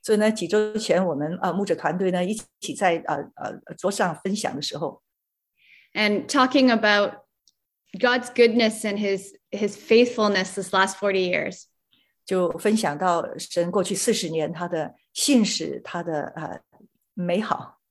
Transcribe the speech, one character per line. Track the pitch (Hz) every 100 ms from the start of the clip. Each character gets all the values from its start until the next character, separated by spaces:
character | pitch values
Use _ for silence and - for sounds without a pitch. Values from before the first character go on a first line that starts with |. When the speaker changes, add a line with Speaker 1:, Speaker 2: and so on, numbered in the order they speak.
Speaker 1:
所 | -
以 | 214
呢， | 214
几 | 220 165
周 | 208 214 214
前 | 214 175
我 | 185 143
们， | 151 180
呃， | 190
牧 | 175 196
者 | 160
团 | 147 175
队 | 190
呢， | 180
一 | 180 220 - _
起 | - 139
在， | 190 165 -
呃， | 147 - -
呃， | - - - -
桌 | 180
上 | 202 185 156
分 | 190 208
享 | - 135
的 |
时 | 147 143
候。 | 156 - _ _ _ _ _ _ _ _ _
Speaker 2:
And | - 214 208 -
talking | 285 262 285 254
about | 226 208 208 202 - _ _ _ _ _ _ _
God's | 180 247 247 240
goodness | - 233 226 220 220 214
and | 202
his, | 202 196 190 - _
his | 202 208 -
faithfulness | - 233 247 240 214 190 190
this | - 185
last | 196 196 -
forty | 202 190 185
years. | 175 151 185 - _ _ _ _ _
Speaker 1:
就 | - 185 175 170
分 | 208 220
享 | 175 147
到 | 185 170 - -
神 | - - 175
过 | 196
去 | 180 -
四 | -
十 | 214 170
年 | 160 151
他 | 165 175
的 | 170 147 _ _
信 | - - 262
实， | 202 - 156 139
他 | - 175
的， | 170 151 - -
呃， | 156 - _ _ _ _ _ -
美 | 175 180
好。 | 220 - - _ _